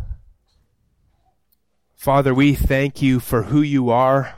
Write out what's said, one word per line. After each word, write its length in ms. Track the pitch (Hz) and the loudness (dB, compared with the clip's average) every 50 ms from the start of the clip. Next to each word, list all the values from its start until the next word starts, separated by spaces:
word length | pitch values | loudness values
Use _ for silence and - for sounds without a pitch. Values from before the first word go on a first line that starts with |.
| - - - - - _ _ _ _ _ _ _ _ _ _ _ _ _ _ _ _ _ _ _ _ _ _ _ _ _ _ _ _ _ _ _ _ _ _ | -10 -10 -12 -14 -18 _ _ _ _ _ _ _ _ _ _ _ _ _ _ _ _ _ _ _ _ _ _ _ _ _ _ _ _ _ _ _ _ _ _
Father, 380 | - - 139 135 139 139 135 127 | -8 -4 0 0 2 2 2 2
we 220 | 131 143 143 139 | 2 4 2 2
thank 460 | - - - 139 135 139 143 - - | 2 0 0 0 0 -2 -2 -4 -2
you 180 | 143 135 131 127 | 0 0 0 0
for 240 | - - - 117 104 | -2 -2 -2 -2 -2
who 180 | 92 131 151 | 0 0 0
you 280 | 156 147 143 135 127 120 | 0 0 0 0 0 0
are 460 | 117 123 131 131 135 139 131 - - | 0 2 2 2 0 0 -2 -4 -12